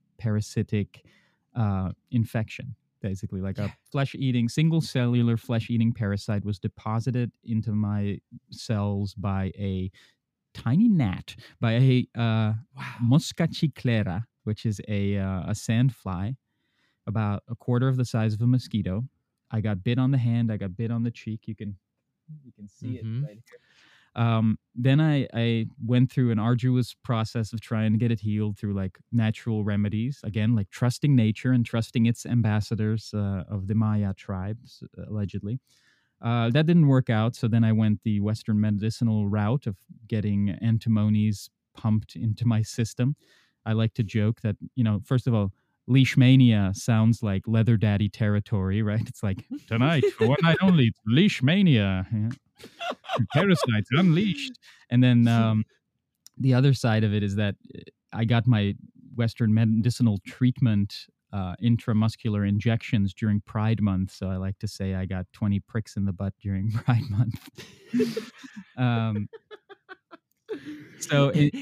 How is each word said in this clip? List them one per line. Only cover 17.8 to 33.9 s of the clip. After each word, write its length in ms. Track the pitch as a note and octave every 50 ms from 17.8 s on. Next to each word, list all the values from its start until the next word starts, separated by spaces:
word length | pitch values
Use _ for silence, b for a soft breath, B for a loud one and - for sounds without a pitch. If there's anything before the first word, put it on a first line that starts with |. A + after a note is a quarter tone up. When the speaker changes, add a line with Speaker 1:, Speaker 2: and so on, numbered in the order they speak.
| B2+ C3+
Speaker 1:
of 100 | C3 B2+
the 80 | B2
size 280 | - - A#2+ A2 A2 G#2+
of 80 | G#2
a 60 | A#2+ B2
mosquito. 600 | B2+ B2+ - - - G#2+ E2+ F2+ F#2 G#2+ B2+ C3+ _ _ _ _ _ _ _ -
I 100 | - A2
got 220 | G2 A2 G#2 F#2 F#2
bit 140 | A#2+ A#2+ A#2+
on 120 | C3 C3
the 60 | C#3 C3+
hand. 320 | A#2 A#2 A#2 A#2 A#2 A2+
I 60 | G#2+ G2+
got 180 | G2 G2 F2+ -
bit 140 | A#2 A2+
on 120 | A#2+ A#2 A#2
the 80 | A#2+
cheek. 360 | A#2 - - A2+ A2 A2 - -
You 80 | G#2+
can, 220 | - A2 G2+ G2 F#2+ _ _ _ _ _ _ _ _ _ - D#3 D3+ C#3
you 80 | A#2+ -
can 140 | - G#2 G#2
see 180 | _ - A#2
Speaker 2:
Mm-hmm. 120 | A2+ B2+ A#2+
Speaker 1:
it 240 | A2+ A2+ A2+ B2
right 220 | C#3+ - G#2 A2+ - _
here. 100 | b b b b b b b b b b b b b
Um, 420 | - A#2 A#2 A2+ A2+ A2 A2 G#2+ - _ _ -
then 240 | B2 A#2+ C3+ C3+ D3+
I, 280 | D#3 D#3 D3 C#3 B2+ - -
I 340 | A2+ A#2 A#2 A#2 A2+ A2+ A2+ - - A2+
went 280 | A2 B2 B2 C3 B2+
through 200 | - C#3 B2+ A#2+
an 80 | A2+ A2
arduous 540 | G#2+ A#2 B2 A#2 B2 B2+ B2+ B2+ A#2+ - -
process 580 | _ _ - A#2 A2+ A2+ - - A#2+ A2 G2+ -
of 80 | A2
trying 300 | - - A#2 A2 A2 A2 G#2+
to 40 | G#2+
get 120 | A#2+ A#2
it 80 | A#2 G#2+
healed 380 | - G#2+ G#2 G#2+ G#2+ G#2+ G2+ -
through, 160 | - G#2 G2
like, 240 | G2 F#2+ F#2+ - - _ -
natural 520 | - A#2+ A2 A2 A2 - - A#2+ A2+ G#2+ G#2
remedies. 560 | G#2 G#2 G#2 G#2 G2+ F#2 G#2+ A2+ C3+ C#3+ - -
Again, 320 | G#2+ G2 A2 G#2+ A2+ A#2+
like, 140 | A2 G2 -
trusting 440 | - - B2+ B2 - - - D3 C#3
nature 360 | B2 A2 A2 A2 - - B2+
and 120 | B2+ B2 A#2
trusting 400 | - - A2+ A2 - - B2+ A#2 A2+
its 180 | A#2 - -
ambassadors, 880 | - A#2+ A#2+ G#2 A2 G#2+ G#2+ G2+ - A#2 G2 G#2+ G#2+ A2 A2 - - -
uh, 300 | G#2 G2+ G2 G2 F#2 - -
of 200 | G2+ G2+ F#2+ F#2+
the 80 | G#2+
Maya 380 | A2 A2 G#2+